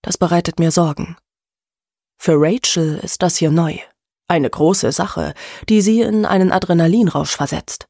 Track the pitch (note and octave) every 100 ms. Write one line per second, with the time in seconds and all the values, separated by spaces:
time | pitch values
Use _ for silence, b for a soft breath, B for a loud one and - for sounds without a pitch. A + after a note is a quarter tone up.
0 | - - F3 F3 F3 - E3 F3+ E3 D3
1 | - E3 _ _ _ _ _ _ _ _
2 | _ _ - D3+ D3+ A#3+ - F3 D#3+ D3+
3 | - - F3+ - D#3+ D#3+ E3 E3 - _
4 | _ _ _ E3+ C3+ - D#3 G3 - -
5 | - - D2 B B B - G#3+ G3+ A3+
6 | A3 G#3+ G#3 G3 F#3 F#3 - E3+ E3 G#3+
7 | G3 C#3+ D#3 - C#3+ C#3+ - -